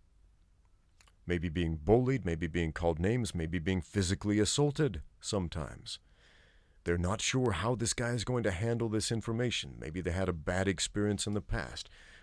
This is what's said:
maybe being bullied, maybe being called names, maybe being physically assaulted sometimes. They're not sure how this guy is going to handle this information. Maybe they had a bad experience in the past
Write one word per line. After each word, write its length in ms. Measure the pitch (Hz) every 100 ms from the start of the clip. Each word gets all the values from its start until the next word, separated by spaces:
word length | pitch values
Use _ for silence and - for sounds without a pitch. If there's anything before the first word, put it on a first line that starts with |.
| - _ - _ _ _ _ - _ _ - _ -
maybe 240 | 87 85
being 280 | 78 85 78
bullied, 480 | 76 117 127 135 90
maybe 220 | 82 85
being 240 | 85 82
called 280 | - 85 80
names, 340 | 92 123 113
maybe 240 | 87 80 87
being 240 | 78 92
physically 580 | - 104 90 98 104 104
assaulted 600 | 104 - 147 139 147 85 - -
sometimes. 800 | - 104 85 87 69 57 - - _ - - - - - _ -
They're 140 | - 87
not 200 | 90 110
sure 340 | - 131 123
how 200 | 85 107
this 220 | 120 113 -
guy 140 | 120
is 140 | 120
going 200 | 101 123
to 80 | 110
handle 380 | 85 113 117 117
this 220 | 107 -
information. 640 | 113 117 113 123 - 69 58
Maybe 220 | 60 85
they 100 | 85
had 180 | 87 92
a 40 |
bad 340 | 85 76 90 95
experience 580 | 87 - 104 104 101 -
in 80 |
the 80 | 104
past 480 | - 117 65 - - - - -